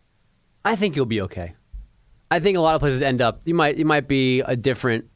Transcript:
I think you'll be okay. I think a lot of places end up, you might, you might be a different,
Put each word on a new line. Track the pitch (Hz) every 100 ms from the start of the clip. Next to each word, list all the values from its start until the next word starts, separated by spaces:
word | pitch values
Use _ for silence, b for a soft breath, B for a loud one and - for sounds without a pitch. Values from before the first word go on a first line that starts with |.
| _ _ _ _ _ _
I | 196
think | 220 202 143
you'll | 123
be | 110
okay. | 95 - 87 - _ - - _ _ _ _
I | 170
think | 180 185
a |
lot | 160
of | 160
places | 143 131
end | 139 127
up, | 120 110
you | 160
might, | 170 151 151
you | 156
might | 151 131
be | 135 131 127
a | 131
different, | 123 123 123 131 113 -